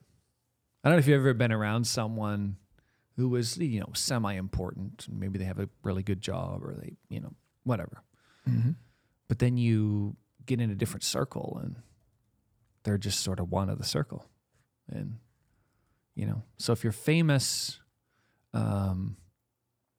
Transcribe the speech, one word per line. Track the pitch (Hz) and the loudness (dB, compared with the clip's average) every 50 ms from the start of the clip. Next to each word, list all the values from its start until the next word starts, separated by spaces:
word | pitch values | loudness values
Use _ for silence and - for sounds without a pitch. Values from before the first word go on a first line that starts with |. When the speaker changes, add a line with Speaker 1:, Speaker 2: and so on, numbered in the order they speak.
| _ _ _ _ _ _ _ _ _ _ _ _ _ _ _ _ - | _ _ _ _ _ _ _ _ _ _ _ _ _ _ _ _ 4
Speaker 1:
I | 135 | 6
don't | 170 | 6
know | 175 | 8
if | 131 | 8
you've | 143 147 139 | 8 8 6
ever | 131 139 123 | 6 4 4
been | 113 127 117 110 | 4 4 2 2
around | 107 107 104 107 120 117 | 2 2 2 2 2 2
someone | 113 - 127 110 110 113 110 107 104 104 101 101 98 98 - _ _ _ _ _ _ _ _ _ _ _ | 0 0 0 -2 -2 -2 -2 -2 0 0 0 0 -2 -4 -6 _ _ _ _ _ _ _ _ _ _ _
who | - 127 127 | 0 0 2
was, | 123 123 117 113 - 175 | 2 2 0 0 -2 -2
you | 170 139 113 104 | -2 0 0 -2
know, | - - - | -2 -4 -4
semi-important. | - - - 135 117 110 98 98 92 95 95 - - 92 90 - - 95 - - - - - | -4 -2 0 0 0 0 0 -2 -4 -4 -2 -2 -2 -2 -4 -6 -6 -8 -10 -10 -12 -12 -10
Maybe | - 101 95 95 95 95 | -8 -6 -4 -4 -4 -4
they | 95 | -4
have | 92 90 98 | -4 -4 -4
a | 101 - - _ - | -6 -6 -8 _ -4
really | 104 95 95 95 | -4 -2 -2 -2
good | 104 98 92 - | -2 -2 -4 -4
job, | 90 95 90 87 90 92 - - | -4 -4 -4 -4 -4 -6 -6 -8
or | - - | -8 -10
they, | - - - - - _ - | -10 -12 -12 -14 -16 _ -12
you | - - | -10 -10
know, | - - - - _ _ _ _ - | -10 -10 -14 -16 _ _ _ _ -2
whatever. | 127 120 98 82 - - - - _ _ _ _ _ _ _ - 127 | -2 -2 -2 -2 -6 -12 -16 -20 _ _ _ _ _ _ _ -2 0
Speaker 2:
Mm-hmm. | - 117 117 131 165 - - - _ _ _ _ _ _ _ - | 2 2 4 2 0 -2 -6 -18 _ _ _ _ _ _ _ -4
Speaker 1:
But | - - | 0 2
then | 123 123 123 123 | 2 4 4 4
you | 120 117 110 107 107 107 104 104 101 107 - - _ _ _ - - | 4 4 4 4 4 2 2 0 -2 -2 -6 -10 _ _ _ -12 -6
get | - 131 117 | -2 0 0
in | 120 110 | 0 0
a | 101 | 0
different | 98 - - - - - | 0 -2 -2 -2 -4 -4
circle, | - - - - - - - - - - - - | -2 -2 -2 -2 -2 -4 -6 -6 -6 -6 -6 -6
and | - - - - _ _ _ _ _ _ _ _ _ _ _ _ _ _ _ _ _ _ _ - | -8 -10 -10 -14 _ _ _ _ _ _ _ _ _ _ _ _ _ _ _ _ _ _ _ -2
they're | 107 101 98 | 0 0 0
just | 98 101 - - | 0 -2 -2 -2
sort | - 98 92 92 | -2 -2 -2 -2
of | 90 90 | -2 0
one | 95 95 98 98 | 0 2 2 0
of | 101 - | 0 -2
the | - | -2
circle. | - - 147 147 - - - - - _ _ _ _ _ _ _ _ _ _ _ - | -2 0 0 -2 -2 -6 -14 -16 -18 _ _ _ _ _ _ _ _ _ _ _ -12
And, | - - 98 101 113 113 - _ _ _ _ _ _ _ _ _ _ _ _ _ _ _ _ _ _ | -10 -8 -8 -8 -10 -12 -14 _ _ _ _ _ _ _ _ _ _ _ _ _ _ _ _ _ _
you | - 104 | -4 -4
know, | 107 104 107 - - _ - | -2 -2 -4 -6 -10 _ -6
so | - - 117 | -2 0 0
if | - - | 0 0
you're | 117 104 | -2 -4
famous, | - - 147 156 170 165 156 143 131 - - - - - - - - _ _ _ _ _ _ _ _ _ _ _ _ _ _ - | -2 0 2 2 4 4 4 4 4 2 0 -2 -2 -4 -6 -8 -12 _ _ _ _ _ _ _ _ _ _ _ _ _ _ -2
um, | 113 110 107 104 98 98 95 92 92 95 107 98 - - - _ _ _ _ _ _ _ _ _ _ _ _ _ | 0 0 2 2 0 0 0 0 -2 -4 -6 -8 -10 -14 -20 _ _ _ _ _ _ _ _ _ _ _ _ _